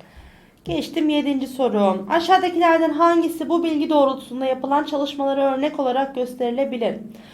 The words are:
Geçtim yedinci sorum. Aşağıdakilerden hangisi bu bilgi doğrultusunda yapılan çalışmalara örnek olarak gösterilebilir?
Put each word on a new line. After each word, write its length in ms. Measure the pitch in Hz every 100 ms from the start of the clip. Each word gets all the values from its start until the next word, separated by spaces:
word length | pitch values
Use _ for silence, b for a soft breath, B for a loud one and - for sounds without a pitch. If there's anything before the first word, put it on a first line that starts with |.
| b b b b b b
Geçtim 440 | - 330 - 330 302
yedinci 380 | 294 285 269 262
sorum. 600 | - 247 208 196 196 -
Aşağıdakilerden 800 | 330 330 370 370 339 339 330 320
hangisi 580 | 294 339 339 330 - 277
bu 160 | 339
bilgi 260 | 330 302 320
doğrultusunda 560 | 302 269 262 - 247 262
yapılan 380 | 262 269 285
çalışmalara 720 | 294 294 285 285 277 277 277 262
örnek 240 | 294 294
olarak 340 | 262 247 269
gösterilebilir? 800 | 254 247 254 240 240 277 247 214 220 - B B